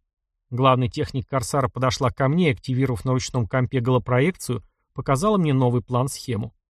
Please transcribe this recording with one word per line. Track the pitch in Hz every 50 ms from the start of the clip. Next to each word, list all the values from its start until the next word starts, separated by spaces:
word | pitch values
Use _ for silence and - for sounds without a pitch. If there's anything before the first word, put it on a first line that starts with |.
| _ _ _ _ _ _ _ _ _ _
Главный | 123 120 135 131 127 123 127 113
техник | - 151 143 - - 131 -
Корсара | - 139 131 - - - 143 127
подошла | - - 123 131 127 - - 139 117
ко | - - 135
мне | 135 151 180 180 151
и, | 110
активировав | - - - 123 127 135 127 120 101 -
на | 131
ручном | 127 127 - - - 127 110
компе | - - 131 127 - 135 127
голопроекцию, | 113 131 127 123 - - 123 123 139 180 180 - - - 120 113 - _ _ _ _ _ _
показала | - 127 - 139 135 185 214 214
мне | 190 170 151 135
новый | 131 131 123 120 123
план-схему. | - - 123 120 131 139 - - - - 113 104 120 113 - _ _ _